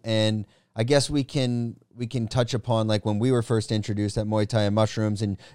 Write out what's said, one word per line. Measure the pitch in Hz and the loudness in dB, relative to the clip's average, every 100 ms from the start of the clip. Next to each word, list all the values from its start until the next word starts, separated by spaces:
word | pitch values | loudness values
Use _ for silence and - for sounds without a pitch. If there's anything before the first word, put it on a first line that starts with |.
And | 113 110 110 107 107 _ _ 113 | -2 2 2 0 -6 _ _ -4
I | |
guess | 117 143 135 | 2 2 2
we | 147 | -2
can, | 131 147 123 120 117 113 _ 113 | -2 -2 0 -2 -4 -8 _ -10
we | 120 | -6
can | 127 110 | -4 -2
touch | 127 117 113 | 0 0 -2
upon, | 117 113 110 | 0 0 2
like, | 107 107 | 0 0
when | 104 | 0
we | 127 | 2
were | 120 | 2
first | 110 113 - | 2 0 0
introduced | 110 104 101 104 113 | -2 -2 -2 -2 -2
at | 107 | 0
Muay | 107 107 | 0 2
Thai | 113 | 2
and | 104 | 2
Mushrooms, | 104 107 113 107 104 | 2 2 0 -2 0
and | 104 95 - | -2 -4 -10